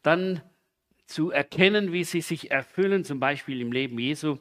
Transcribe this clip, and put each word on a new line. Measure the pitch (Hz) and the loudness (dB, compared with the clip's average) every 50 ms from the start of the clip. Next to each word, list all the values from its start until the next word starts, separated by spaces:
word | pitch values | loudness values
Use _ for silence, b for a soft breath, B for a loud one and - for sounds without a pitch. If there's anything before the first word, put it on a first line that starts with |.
dann | - - 165 175 185 190 185 160 - _ _ _ _ _ _ _ _ _ _ _ _ | 4 4 2 4 2 -2 -4 -6 -8 _ _ _ _ _ _ _ _ _ _ _ _
zu | - - - 156 175 | -10 -4 -2 -2 0
erkennen, | - 143 139 - - 160 180 196 208 208 202 185 | 0 0 -2 -2 2 4 4 6 6 4 0 0
wie | 170 180 | -2 -2
sie | 165 - - 170 | -4 -2 -2 -4
sich | 151 - 165 151 - - | -2 -2 -6 -6 -4 -2
erfüllen, | 143 135 131 - - - 190 196 196 190 165 | -2 -2 -2 -4 -2 0 2 2 2 0 0
zum | - 143 131 | -2 -2 0
Beispiel | 131 139 143 139 - - 135 127 | 0 0 0 -2 -6 -6 -6 -4
im | 123 117 | -4 -2
Leben | 120 131 135 127 120 | -2 -2 -2 -2 -2
Jesu. | 117 123 135 151 147 151 151 143 - | -2 -2 -2 -2 -2 -2 -4 -4 -4